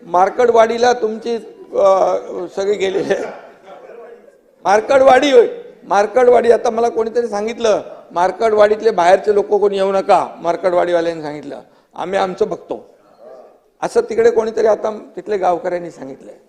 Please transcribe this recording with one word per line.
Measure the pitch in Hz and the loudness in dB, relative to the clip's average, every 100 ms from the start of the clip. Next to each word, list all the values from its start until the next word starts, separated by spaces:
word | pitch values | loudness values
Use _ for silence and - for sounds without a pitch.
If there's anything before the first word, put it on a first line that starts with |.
मार्कडवाडीला | 170 175 262 - 247 226 226 233 247 | -2 0 0 2 2 4 2 2 0
तुमची, | 247 220 220 233 233 - - - | 2 -2 -6 -6 -8 -8 -20 -8
अ, | - 196 190 180 190 - 190 175 - | 0 2 4 2 -2 -6 -12 -10 -6
सगळी | 196 | -4
गेलेली | 202 190 185 143 | -2 -2 -2 -2
आहे. | 190 - - - - - - - - - - - _ _ _ | -4 -4 -12 -20 -20 -20 -20 -20 -20 -20 -20 -20 _ _ _
मार्कडवाडी | 170 208 220 269 262 262 285 | 0 0 2 4 6 6 6
होय, | 254 220 - - - | 4 4 -2 -16 -20
मार्कडवाडी. | - 196 208 240 247 240 226 | -2 0 0 2 4 4 4
आता | 226 240 | 2 2
मला | 226 240 | -2 -2
कोणीतरी | 226 220 240 240 | -2 -4 -4 -4
सांगितलं, | 208 220 233 220 185 127 - - | -4 -6 -2 0 0 -4 -18 -10
"मार्कडवाडीतले | 170 185 185 226 214 208 214 220 | -2 -2 0 0 4 2 4 0
बाहेरचे | 190 170 190 208 | 2 4 4 2
लोक | 202 202 | 0 2
कोणी | 208 202 196 | 0 0 0
येऊ | 190 | -2
नका," | 196 196 180 135 - | -2 2 2 2 -6
मार्कडवाडीवाल्यांनी | 170 170 190 175 175 175 170 165 | -6 -2 0 0 0 0 -2 -6
सांगितलं, | 151 151 143 127 - _ _ | -10 -12 -14 -16 -18 _ _
"आम्ही | - 165 190 | -12 -6 -4
आमचं | 190 180 202 | -4 -2 -4
बघतो," | 170 - 117 - _ _ _ - - - _ _ _ | -6 -10 -14 -14 _ _ _ -20 -20 -20 _ _ _
असं | 175 240 | -4 -2
तिकडे | 226 226 226 | -2 0 0
कोणीतरी | 220 220 220 220 | 0 -4 -2 0
आता | 208 220 214 - - | 0 -4 -8 -16 -16
तिथले | 175 208 | -8 -4
गावकऱ्यांनी | 180 170 180 175 170 | -2 -2 -4 -8 -10
सांगितलंय. | - 135 - - - | -16 -18 -18 -20 -20